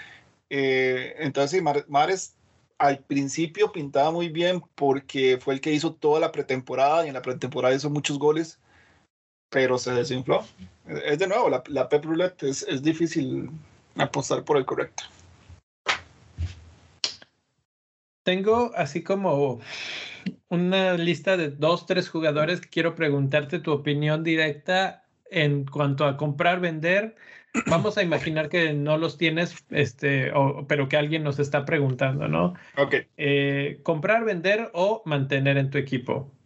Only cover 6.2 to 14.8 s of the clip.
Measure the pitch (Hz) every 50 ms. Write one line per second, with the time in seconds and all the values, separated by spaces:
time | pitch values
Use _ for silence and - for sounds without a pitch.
6.2 | 165 160 - 151 135 - 131 127 123 - 127 127 135 143 156 170 165 147 131 127
7.2 | 127 127 127 123 - 123 123 127 123 127 131 135 143 151 147 147 139 - 147 139
8.2 | 147 151 156 160 165 165 - _ _ _ _ _ _ _ _ _ _ _ _ _
9.2 | _ _ _ _ _ - - 135 131 127 127 123 - 123 123 120 120 - 127 127
10.2 | - 135 147 196 208 - _ - - - _ _ - - 156 147 143 151 147 147
11.2 | 196 185 196 240 233 160 - - - - 147 131 127 - 151 147 151 156 165 165
12.2 | 180 180 - - 151 135 135 - - - 160 131 135 156 160 160 170 156 - 165
13.2 | 135 131 135 135 - - 160 156 - - - - _ _ - - 143 139 - 147
14.2 | 135 - 143 127 - - 151 139 131 139 139 127